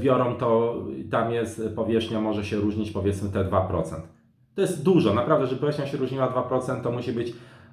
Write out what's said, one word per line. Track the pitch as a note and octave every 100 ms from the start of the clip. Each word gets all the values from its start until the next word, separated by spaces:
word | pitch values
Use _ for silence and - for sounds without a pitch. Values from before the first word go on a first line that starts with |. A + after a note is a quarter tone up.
biorą | C3 B2+ A#2+ G#2+
to, | A#2+ A2+ A#2 - - C3+ G#2
tam | A#2+ A#2
jest, | A#2 A2 - A2 A2
powierzchnia | A2+ A2+ A2+ A2
może | G#2+ G#2 G2
się | G#2+
różnić, | G#2 G#2 G#2
powiedzmy, | G2+ G2 F#2+ G2+
te | G2+
dwa | F2+ F#2+
procent. | F#2 F2 - D2+ - - _ _ _ -
To |
jest | F3+ E3
dużo, | F#3 F3 A2
naprawdę, | G2 - D3+ C3
żeby | B2+
powierzchnia | D3 D3 C#3
się | C3
różniła | B2 C3+ B2+
dwa | B2+
procent, | B2 B2+ B2 A#2+
to | B2
musi | A#2+ A#2+
być | A2+ - - - - -